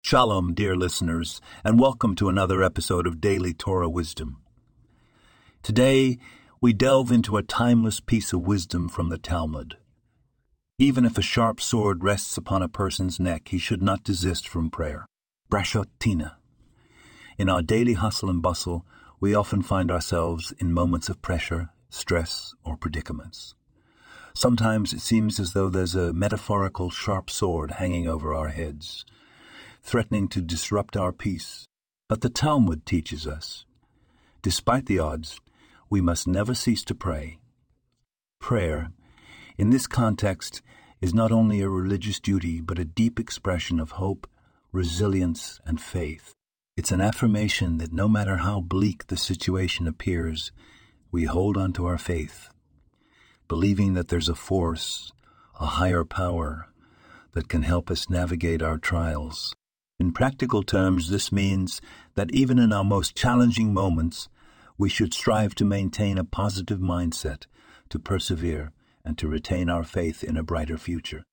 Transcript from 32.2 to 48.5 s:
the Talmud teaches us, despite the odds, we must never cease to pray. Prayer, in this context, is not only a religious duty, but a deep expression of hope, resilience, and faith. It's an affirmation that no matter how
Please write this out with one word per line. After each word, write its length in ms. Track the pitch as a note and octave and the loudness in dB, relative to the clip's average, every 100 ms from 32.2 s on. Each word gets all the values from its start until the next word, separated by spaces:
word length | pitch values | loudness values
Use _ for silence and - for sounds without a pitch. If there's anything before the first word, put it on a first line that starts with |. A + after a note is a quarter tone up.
the 80 | B2 | -2
Talmud 560 | - D3 D3 G2+ D#2 - | 0 2 4 4 2 -2
teaches 420 | E2+ - D2+ D#2 | -2 -2 -8 -8
us, 380 | C#2+ - - - _ _ _ _ _ _ _ | -10 -12 -16 -20 _ _ _ _ _ _ _
despite 440 | G2 - - B2+ C3+ | -4 -2 0 0 2
the 120 | F#2+ | 0
odds, 440 | D#2 D#2+ D#2+ - _ _ _ _ _ | 0 -4 -10 -16 _ _ _ _ _
we 100 | G2+ | 0
must 260 | F2 E2 - | 2 0 0
never 280 | F#2+ G#2 | 0 0
cease 320 | B2 - A2 - | -2 0 0 -2
to 100 | - | -6
pray. 420 | F#2 D2 D2+ D#2+ _ _ _ _ _ _ _ _ _ _ | -4 -6 -8 -16 _ _ _ _ _ _ _ _ _ _
Prayer, 540 | - A#2 F2 D#2 D#2+ - _ _ - - - - | -4 -2 0 -2 -6 -12 _ _ -20 -20 -18 0
in 140 | G#2 | 4
this 140 | C3 - | 4 2
context, 760 | - A2+ G2 G#2 F#2 - - _ - - _ | 0 0 2 -2 -2 -10 -16 _ -20 -20 _
is 120 | F2+ | 0
not 200 | G#2 A2 | 2 4
only 260 | A2+ A2 G#2 | 4 4 2
a 80 | G2 | 0
religious 540 | F#2+ F#2+ G2 G#2 G2 | 0 0 0 -2 -4
duty, 400 | - G2 E2+ E2 | 0 0 0 -4
but 180 | E2 E2 | -4 -4
a 60 | D#2+ | -4
deep 340 | E2 A2+ A#2 | 0 0 0
expression 580 | A2+ - G2 F2 - E2+ | -8 -6 -2 -2 -2 -2
of 140 | D#2 | -2
hope, 340 | F2+ F#2 G2 - _ _ _ _ | -4 -4 -4 -10 _ _ _ _
resilience, 880 | F#2 E2+ E2 G#2 F#2+ F2+ D#2+ - - E2 | -2 -2 0 0 2 0 -2 -8 -12 -6
and 160 | D#2+ | -6
faith. 520 | - F#2+ D#2 D#2+ - _ _ _ _ - | -4 -6 -6 -8 -18 _ _ _ _ -6
It's 160 | - | -2
an 80 | F2+ | 2
affirmation 760 | G2+ - A#2+ G#2 G#2 - E2+ E2 | 2 2 2 2 0 0 0 -2
that 120 | D#2+ | -2
no 160 | E2+ G2+ | 0 2
matter 300 | G#2+ G2+ F#2 | 4 2 0
how 240 | E2+ | 0